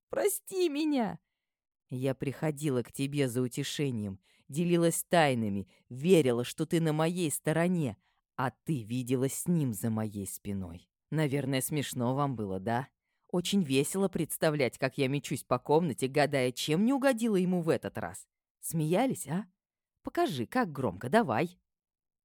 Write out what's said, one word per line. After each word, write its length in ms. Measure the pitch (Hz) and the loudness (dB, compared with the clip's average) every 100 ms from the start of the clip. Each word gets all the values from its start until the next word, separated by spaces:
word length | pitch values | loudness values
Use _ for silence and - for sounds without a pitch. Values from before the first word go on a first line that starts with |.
| - | -8
прости 600 | - 403 - - 381 349 | 0 0 0 -6 0 0
меня!" 520 | 285 311 277 208 170 _ _ _ _ _ _ - | 2 2 2 0 -4 _ _ _ _ _ _ -10
"Я 260 | 127 135 131 | -4 -2 -2
приходила 680 | 139 123 156 143 151 127 | -4 -4 -4 -2 0 0
к 100 | 113 | -2
тебе 360 | - 139 143 135 | -4 -4 0 0
за 140 | 117 | 0
утешением, 760 | 127 - 139 - 143 117 104 95 _ _ - | -2 -2 -6 -2 -2 -2 -6 -8 _ _ -10
делилась 560 | 143 175 170 170 - - | -2 2 4 4 2 2
тайнами, 640 | 175 151 123 110 98 95 _ - | 4 4 4 0 -2 -4 _ -16
верила, 540 | 123 160 175 127 120 | -4 4 6 6 2
что 240 | 120 - 160 | -2 -4 -2
ты 140 | 165 | 0
на 120 | 160 | 2
моей 380 | 151 160 180 165 | 2 0 0 -2
стороне, 680 | - - 156 175 180 135 98 _ _ _ - | -2 -2 0 2 2 -2 -4 _ _ _ -4
а 100 | 127 - - | -4 -4 -4
ты 200 | 151 107 | -4 -2
виделась 500 | 123 120 127 131 - | -4 0 0 0 -4
с 140 | - | 0
ним 260 | 170 135 101 | 0 0 -2
за 160 | 113 | -2
моей 360 | 110 110 104 95 | -2 -4 -6 -10
спиной. 640 | - 101 98 90 87 - _ - | -10 -8 -6 -6 -12 -18 _ -6
Наверное, 500 | 147 151 139 131 135 | -2 0 0 0 -2
смешно 540 | - 151 127 127 120 131 | -2 -4 -4 -2 -2 0
вам 220 | 143 117 | -2 -2
было, 220 | 101 95 | -4 -4
да? 300 | 98 120 135 _ _ _ _ | -2 -4 -4 _ _ _ _
Очень 340 | 180 175 202 | -4 0 0
весело 460 | 147 135 147 190 196 | 2 2 2 0 -2
представлять, 720 | 180 156 - 160 147 120 - | -2 -4 0 0 2 0 0
как 180 | 135 - | -4 0
я 120 | 131 | 0
мечусь 360 | 143 - 139 - | 0 -2 -6 -2
по 140 | 123 | -2
комнате, 500 | - 151 175 113 131 | 4 4 4 -2 -2
гадая, 420 | 139 139 139 127 | 2 2 2 0
чем 360 | - - 156 220 | 0 0 2 2
не 80 | 277 | 4
угодила 420 | 269 226 233 190 | 2 2 2 2
ему 240 | 180 180 | 2 0
в 80 | 165 | 2
этот 300 | 127 98 - | 0 0 -8
раз. 280 | 90 90 - _ _ _ | -10 -10 -20 _ _ _
Смеялись, 680 | - 165 156 180 262 202 - | -6 -2 0 2 0 -2 -4
а? 160 | 170 - _ _ _ _ _ | -6 -6 _ _ _ _ _
Покажи, 440 | - - 339 139 110 | -10 -2 -2 0 -4
как 260 | 254 220 | -2 -2
громко, 380 | 135 123 87 123 | -2 -4 -2 0
давай!" 500 | 208 180 110 170 - _ _ _ _ _ _ | 2 2 0 -2 -4 _ _ _ _ _ _